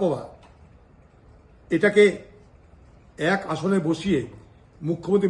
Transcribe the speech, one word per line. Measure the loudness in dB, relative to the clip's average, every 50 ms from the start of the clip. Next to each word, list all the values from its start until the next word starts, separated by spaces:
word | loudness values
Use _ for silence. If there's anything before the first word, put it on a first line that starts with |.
পাওয়া, | -2 -2 -2 -4 -8 -14 -18 -20 -20 -20 -20 -20 -20 -20 -20 -20 -20 _ -20 -20 -20 -20 _ -20 -20 -20 -20 -20 -20 -20 -20 -18 -8 -4
এটাকে | -2 2 2 4 6 6 6 6 6 0 -12 -20 -20 -20 -20 -20 -20 -20 -20 -20 -20 -20 -20 -20 -20 -20 -20 -20 -10 -4 -2 0 0
এক | -2 -2 -6 -8
আসনে | -6 -2 -2 -2 -2 0 -2
বসিয়ে | -4 -4 -2 -2 -2 -2 -2 -6 -14 -20 -20 -20 -20 -20 -20 -20 -20 -10
মুখ্যমন্ত্রী | -6 -6 -6 -6 -4 0 0 2 2 0